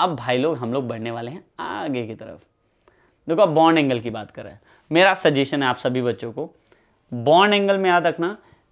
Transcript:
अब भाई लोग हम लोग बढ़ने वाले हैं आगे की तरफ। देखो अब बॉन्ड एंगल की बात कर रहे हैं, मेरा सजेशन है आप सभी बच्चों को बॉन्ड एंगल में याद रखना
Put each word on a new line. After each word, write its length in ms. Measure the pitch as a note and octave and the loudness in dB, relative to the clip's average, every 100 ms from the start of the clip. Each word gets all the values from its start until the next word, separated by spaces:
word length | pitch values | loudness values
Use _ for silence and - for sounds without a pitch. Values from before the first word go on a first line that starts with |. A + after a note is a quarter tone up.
अब 140 | F#3 C3+ | -2 -2
भाई 220 | A#2 B2+ | -2 0
लोग 180 | D3+ D3+ | 0 -2
हम 140 | A#2 | -4
लोग 160 | C3+ B2 | -4 -4
बढ़ने 220 | A2+ A2+ | -6 -8
वाले 200 | A#2 A#2 | -8 -10
हैं 140 | E3+ - - | -14 -18 -12
आगे 460 | E3 G3+ E3 B2+ A2+ | -10 -8 -6 -6 -6
की 80 | |
तरफ। 260 | A2 A2 D#2+ _ _ _ _ _ _ _ _ - | -12 -16 -20 _ _ _ _ _ _ _ _ -2
देखो 140 | E3 | 2
अब 60 | F#3+ | 4
बॉन्ड 280 | D3+ E3 D#3+ | 4 4 4
एंगल 200 | C#3 A#2+ | 2 -2
की 100 | A2+ | -4
बात 200 | A2 G#2 | -10 -12
कर 140 | - | -16
रहे 80 | G2+ | -18
हैं, 80 | D2 _ _ - | -20 _ _ -2
मेरा 240 | D#3+ F#3+ F#3+ | 4 4 4
सजेशन 460 | E3 C#3 C3 D3 | 2 2 0 0
है 60 | C3 | -2
आप 80 | B2 | -2
सभी 260 | C3 B2+ | -2 -2
बच्चों 300 | A#2+ A2+ A#2+ | -2 -4 -8
को 180 | A2 E3+ _ _ _ _ _ _ | -10 -10 _ _ _ _ _ _
बॉन्ड 420 | A#2+ A#2+ E3 G#3 | -4 4 6 6
एंगल 240 | G#3 G3 G3 | 4 2 2
में 100 | F#3 | 2
याद 160 | F3 E3+ | 2 2
रखना 300 | D#3+ E3+ G#3+ _ _ _ | -2 -4 -6 _ _ _